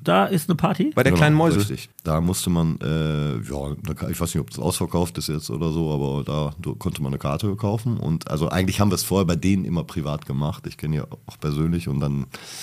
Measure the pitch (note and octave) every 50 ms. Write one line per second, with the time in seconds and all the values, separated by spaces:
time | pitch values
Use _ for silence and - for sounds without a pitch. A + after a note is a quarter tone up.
0 | - E3+ E3+ F#3+ G3 F#3+ F#3+ E3 - - E3+ - - F#3+ G3 - A3+ D#4 D4+ -
1 | - - F3+ E3+ D#3 D3+ D3+ D3+ E3 E3 E3 G2+ G2+ G2+ C2 - - - _ -
2 | - D#2+ D#2 D#2+ E2 F2 F#2 - - F#2 F2 E2+ E2 D#2+ - - - C#2 D#2 D#2+
3 | D#2 D#2 D2+ D2+ D2 D2 C2 A1+ - - C2+ C#2+ C#2 C#2+ D2 - - - D2+ -
4 | - - E2+ - F2 E2 - D#2+ - - - - - - - - F#2 E2 - E2+
5 | F2+ E2+ - - - - D2+ D2+ - - A#1 C#2+ E2 D#2+ D2+ E2 E2 D#2 D2+ C#2
6 | C#2+ C#2 C2+ C#2+ - - C#2+ D2+ D2+ C#2+ D2 D#2+ E2+ D2 C2 - - E2 D#2 -
7 | D2 C2+ C#2 C#2 - C#2+ C#2+ - - G#2 F#2+ G#2 - G2+ G#2+ A#2 - B2 A2+ -
8 | - D2+ E2 D#2+ - - - D2 D#2+ - - F2+ F#2 F#2 - - G#2 G#2 F2+ E2+
9 | - - F#2 G2 F#2+ E2 F2 D#2 C2+ F#2+ G2 F#2+ - - F2 E2 D2 - - -
10 | D2 D2 D2 D2 - - C2+ C2+ D2 D2+ - - - - - - - D2+ D#2 D2
11 | - - - - _ - - - - D2+ C#2+ D2 D#2+ E2 E2+ F2 - D#2+ C#2+ C#2
12 | C#2+ C#2+ C#2 C#2 C2 - - - - - - -